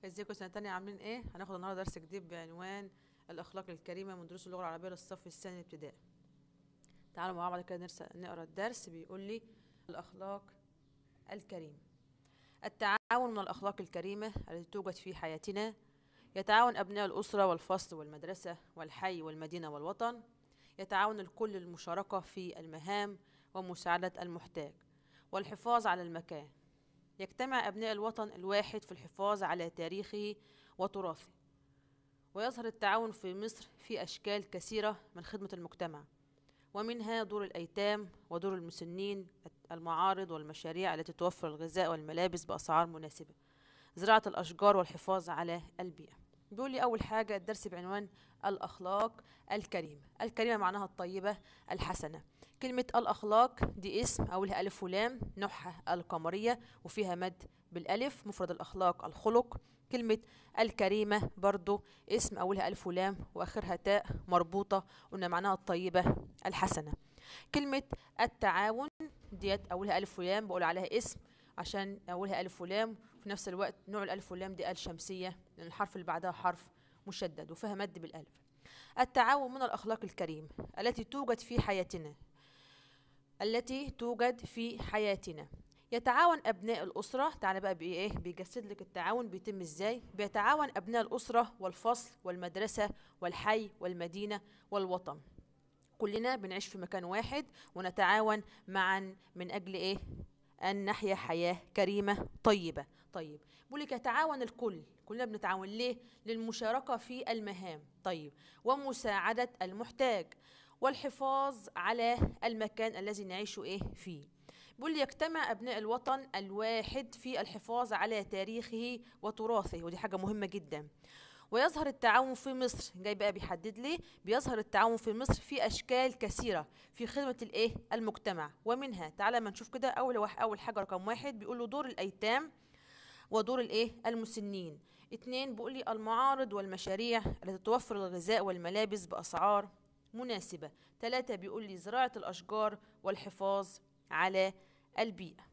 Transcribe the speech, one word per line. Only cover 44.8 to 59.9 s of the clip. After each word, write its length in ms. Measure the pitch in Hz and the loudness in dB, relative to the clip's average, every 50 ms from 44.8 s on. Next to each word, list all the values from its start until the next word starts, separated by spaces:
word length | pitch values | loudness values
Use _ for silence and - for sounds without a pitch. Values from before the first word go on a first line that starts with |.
| 180 - - 165 - - 190 190 170 170 | 6 2 -2 -10 0 0 0 0 0 -2
على 320 | 165 143 170 170 170 170 165 - - - | -2 -2 -2 -2 -2 -4 -6 -10 -10 -8
البيئة. 340 | 180 180 156 - 156 - - - - _ _ _ _ _ | -8 -8 -8 -12 -18 -20 -20 -20 -20 _ _ _ _ _
بيقول 200 | 202 196 254 277 | -6 -4 -4 -2
لي 120 | 254 262 - | 0 4 4
أول 180 | 247 226 220 - | 4 4 2 0
حاجة 320 | - 220 220 220 208 214 | 0 0 0 2 2 -2
الدرس 320 | 196 180 185 220 196 - 208 | -4 -2 -4 -4 -4 -4 -6
بعنوان 420 | 180 175 175 185 196 202 208 190 - - - - - _ - | -8 -8 -6 -4 -4 -4 -4 -6 -14 -20 -20 -20 -18 _ -2
الأخلاق 800 | 196 202 - - 185 - - 185 180 190 202 214 226 226 - - - - - _ - | 0 0 0 -4 -6 -8 -6 -2 0 2 2 2 2 0 -6 -20 -20 -20 -20 _ -4
الكريمة. 500 | 196 220 - - - 180 165 156 147 143 - - _ - | -4 -4 -4 -2 -4 -4 -4 -4 -10 -18 -20 -20 _ -6
الكريمة 360 | 202 226 - - 220 240 233 208 | -6 -4 0 0 2 2 2 4
معناها 280 | 202 185 185 202 202 | 2 2 2 0 -4
الطيبة 520 | 190 - - 185 175 185 190 185 202 208 202 - - - - - - | -4 -6 -6 -8 -4 -4 -2 0 0 -2 -2 -6 -20 -20 -20 -8 -8
الحسنة. 500 | - 196 - - 185 - - 151 156 160 - - _ _ - - _ _ | -4 -4 -2 -2 -2 -2 -4 -6 -8 -10 -16 -18 _ _ -20 -20 _ _
كلمة 240 | - 254 254 254 247 247 - | -4 -2 0 0 0 4 4
الأخلاق 680 | 233 240 - 208 - - 214 208 220 240 254 - - - | 2 4 4 0 0 2 6 8 8 8 8 6 0 0
دي 360 | - - - 180 196 - 214 | 0 0 -4 -6 -2 0 2
اسم 220 | 247 - - - - | 4 4 4 4 2
أولها 380 | - 180 185 196 190 190 - | 0 0 0 0 0 0 0
ألف 220 | 185 196 - - 202 | -2 -2 -4 -6 -6
ولام، 360 | 180 180 196 214 240 262 240 - - - - | -2 0 2 2 0 0 -4 -8 -8 -6 -6
نوعها 560 | 202 196 - - - 180 170 165 - - 180 | -6 -6 -6 -8 -10 -10 -12 -10 -2 0 0
القمرية 680 | 175 170 - - 165 160 165 175 190 214 233 247 233 233 - - - - | 0 0 -2 -4 -2 0 0 -2 2 2 2 2 2 -2 -18 -20 -14 -12
وفيها 320 | 170 - 214 208 185 175 | -8 -4 -2 0 0 0
مد 280 | 175 185 185 180 - - - _ _ _ _ | 0 -2 -4 -4 -6 -18 -20 _ _ _ _
بالألف. 560 | - 175 170 - 190 214 247 285 269 - - 208 | -10 -8 -2 0 0 0 0 -2 -2 -6 -10 -10
مفرد 240 | 202 - 190 180 | -4 -4 -2 -4
الأخلاق 540 | 175 - - - - 190 185 180 175 - - | -2 -6 -6 -10 -2 4 4 4 4 4 -4
الخلق. 560 | - - - - 220 226 233 240 - - - - - - _ _ _ | -10 -10 2 2 8 8 8 6 6 -2 -10 -10 -12 -20 _ _ _